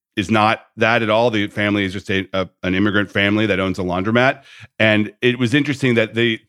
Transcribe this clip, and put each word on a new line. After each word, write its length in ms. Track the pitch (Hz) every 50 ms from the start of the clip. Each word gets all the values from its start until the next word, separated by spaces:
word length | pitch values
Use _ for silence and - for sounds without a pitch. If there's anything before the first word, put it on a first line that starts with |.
| _ _ _
is 160 | 107 98 -
not 340 | 110 107 104 110 110 - - _ _
that 260 | 107 110 110 117 120 113
at 60 | 104
all. 200 | 107 113 117 123
The 180 | 110 104 101
family 380 | 95 - 110 104 104 104 104 98
is 80 | 92 90
just 160 | 101 - -
a, 180 | 98 95 95 - -
a, 160 | 95 92 - _ _ -
an 100 | 92 92
immigrant 380 | 95 104 107 95 104 101 -
family 340 | - 101 101 101 104 107 110
that 140 | 104 95 92
owns 180 | 95 95 90
a 60 | 95 90
laundromat. 600 | 90 87 92 95 110 113 120 127 135 139 - - - - - - - _ -
And 340 | 107 110 107 107 107 98 - _
it 160 | 127 123 123
was 160 | 123 123 110 127
interesting 400 | 147 139 143 135 - 139 127 120
that 200 | 113 113 110 113
they 220 | 117 120 113 110 - -